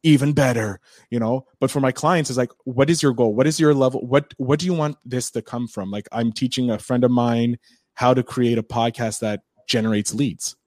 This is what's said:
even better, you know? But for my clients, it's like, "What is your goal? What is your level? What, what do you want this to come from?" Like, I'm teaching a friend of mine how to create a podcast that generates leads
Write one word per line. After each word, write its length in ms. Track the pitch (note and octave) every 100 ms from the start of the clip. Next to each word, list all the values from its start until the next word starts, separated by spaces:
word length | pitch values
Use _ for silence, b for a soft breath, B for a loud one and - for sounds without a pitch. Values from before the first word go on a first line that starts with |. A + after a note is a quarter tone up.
even 320 | E3 D3 C#3+
better, 480 | D3 C3+ A#2 G#2+ F#2+ b b b
you 80 | A#2+
know? 260 | A2+ C3 - _
But 100 | C3+
for 80 | D3
my 140 | C3+
clients, 360 | - D3+ F3 D3+
it's 60 | B2+
like, 160 | B2 _ -
"What 240 | B2 C#3
is 120 | E3
your 120 | C#3+
goal? 200 | A#2+ A#2 G#2+
What 120 | C#3
is 100 | D#3
your 160 | D#3
level? 320 | C#3 C3 C3 B2
What, 280 | C#3 D3 -
what 240 | B2+ D3+
do 60 | F3+
you 80 |
want 240 | E3+ D3+ D3 C3
this 260 | B2+ -
to 100 | A#2+
come 280 | - A#2+ A#2+
from?" 200 | - F#2+
Like, 200 | G2+ -
I'm 220 | A2+ A#2
teaching 380 | A2 B2+ C3 B2
a 80 | G#2+
friend 260 | - B2 B2
of 60 |
mine 460 | B2 A#2+ A#2 A#2 A#2 b b b
how 200 | - B2
to 80 | B2+
create 360 | A#2+ - A#2+ A2+
a 60 |
podcast 560 | A2 A#2 A#2 - A2+ G#2
that 240 | A2 G#2 _ _ -
generates 480 | A#2+ A2 G#2+ G2+
leads 440 | G#2+ C#3 D#2+ - -